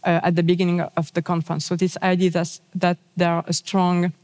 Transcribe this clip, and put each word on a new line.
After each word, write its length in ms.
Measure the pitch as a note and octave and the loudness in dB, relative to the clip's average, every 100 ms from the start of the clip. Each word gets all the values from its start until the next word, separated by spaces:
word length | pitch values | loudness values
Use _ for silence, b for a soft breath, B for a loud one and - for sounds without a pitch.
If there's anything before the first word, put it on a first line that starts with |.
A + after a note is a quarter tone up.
uh, 180 | F#3+ E3+ | 2 2
at 120 | F3+ E3+ | 2 2
the 80 | |
beginning 380 | E3+ F3+ F3+ F3 | 2 2 2 0
of 320 | - - D#3 | -2 -4 -4
the 80 | F3 | -4
conference. 440 | D#3 E3+ D#3+ D#3+ - | -2 -4 -2 -6 -4
So 100 | F3 | -2
this 220 | F#3 - | -2 0
idea 300 | F#3 F3+ F#3 | 0 2 2
that, 280 | E3+ D#3+ - _ F#3 | 0 -4 -8 _ -2
that 220 | F3+ F3 _ - | 0 -2 _ -2
there 140 | F3 | 0
are 120 | E3+ - | 0 -2
a 60 | |
strong 600 | E3+ - F#3+ F3+ F3 F3 - | -6 -2 0 2 2 0 -4